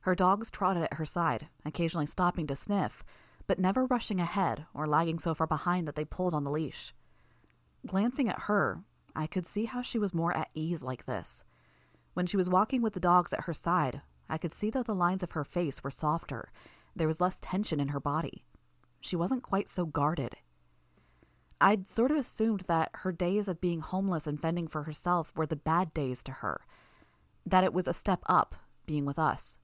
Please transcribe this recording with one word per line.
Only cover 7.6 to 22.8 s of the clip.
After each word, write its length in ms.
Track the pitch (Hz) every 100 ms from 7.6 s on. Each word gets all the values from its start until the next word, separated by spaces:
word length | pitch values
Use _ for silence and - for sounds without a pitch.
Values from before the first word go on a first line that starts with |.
| _ _
Glancing 440 | - 185 226 254 240
at 140 | -
her, 420 | - 208 131 123 - _ _ -
I 100 | 156
could 180 | 190
see 200 | 165 -
how 180 | 226 247
she 160 | 247 233
was 160 | 202
more 180 | 165 170 -
at 140 | -
ease 300 | - 160 170
like 220 | 127 127 -
this. 360 | 110 - - - _ _ _ _ _ _
When 100 | -
she 120 | 180 202
was 120 | 180
walking 340 | 185 220 254
with 100 | 226
the 80 | 196
dogs 320 | 175 180 175
at 140 | - -
her 60 |
side, 480 | 156 - 180 143 143 - _ -
I 100 | 156
could 160 | 160
see 160 | - 214
that 160 | 262 233
the 80 |
lines 300 | 196 175 185
of 80 | 185
her 100 | 165
face 400 | 143 175 165 -
were 80 | 139
softer. 640 | - 156 160 - 123 - - - - _
There 140 | - 160
was 120 | 160
less 200 | 180 -
tension 400 | - 190 220 147
in 80 | 143
her 100 | 143
body. 460 | 143 147 165 - _ - _ _ _ _
She 160 | - 170
wasn't 260 | 180 254
quite 260 | - 196 -
so 180 | - 165
guarded. 500 | 147 147 165 127 - _ _ _ _ _ _ _ _ _ _ _ -
I'd 280 | 196 208 190
sort 240 | - 254
of 40 | 302
assumed 440 | 254 - 220 208 -
that 220 | 165